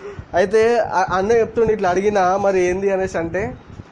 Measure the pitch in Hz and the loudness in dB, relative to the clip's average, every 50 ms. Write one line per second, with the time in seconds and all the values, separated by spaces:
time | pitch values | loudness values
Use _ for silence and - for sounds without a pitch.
0 | - 202 202 - - - - 170 196 190 202 220 220 233 240 233 - - - 175 | -12 -14 -14 -16 -12 -4 0 0 2 2 4 2 4 4 2 2 0 0 0 0
1 | 185 175 175 185 190 208 233 233 220 214 - 240 226 220 214 196 196 180 180 185 | 0 0 0 -2 0 2 2 2 2 0 0 0 0 0 0 0 0 0 0 0
2 | 196 214 208 202 185 180 190 196 202 196 190 185 180 180 180 190 196 202 196 185 | 0 0 2 2 2 2 2 2 2 2 2 2 2 0 0 -2 -2 -2 0 -2
3 | 190 185 - 175 165 165 165 185 214 247 262 - - - - - - - | -2 -2 -4 -4 -6 -4 -4 -4 -6 -6 -8 -12 -18 -20 -20 -20 -20 -20